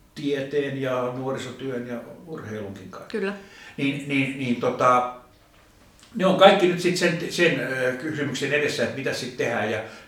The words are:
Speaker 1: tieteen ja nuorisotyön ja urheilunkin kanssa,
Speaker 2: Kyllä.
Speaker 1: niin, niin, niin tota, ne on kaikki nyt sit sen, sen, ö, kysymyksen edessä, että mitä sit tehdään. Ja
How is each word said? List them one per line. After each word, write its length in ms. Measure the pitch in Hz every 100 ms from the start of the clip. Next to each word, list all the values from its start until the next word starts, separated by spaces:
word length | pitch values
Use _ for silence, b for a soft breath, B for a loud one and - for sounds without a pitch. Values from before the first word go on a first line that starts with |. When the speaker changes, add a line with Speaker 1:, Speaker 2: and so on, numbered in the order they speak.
| - -
Speaker 1:
tieteen 640 | 143 143 139 147 139 135
ja 320 | 131 127 123 127
nuorisotyön 720 | 131 131 127 113 135 120 120
ja 120 | 117 - - -
urheilunkin 640 | 110 101 107 101 95 92
kanssa, 200 | - -
Speaker 2:
Kyllä. 240 | 220 196 196 B B B -
Speaker 1:
niin, 320 | 139 139 143
niin, 300 | 139 131 -
niin 160 | 127 117
tota, 580 | 123 117 127 123 - - - - - - - - - - - -
ne 100 | 185
on 100 | 185
kaikki 320 | 196 196 180
nyt 120 | 170
sit 180 | 170 -
sen, 220 | 175 160 -
sen, 300 | - 170 139
ö, 320 | 127 131 127
kysymyksen 600 | 127 156 135 131 123 135
edessä, 300 | 147 135 -
että 140 | 117 131
mitä 160 | 135
sit 240 | - 123 -
tehdään. 340 | 127 117 107
Ja 80 | 107 B B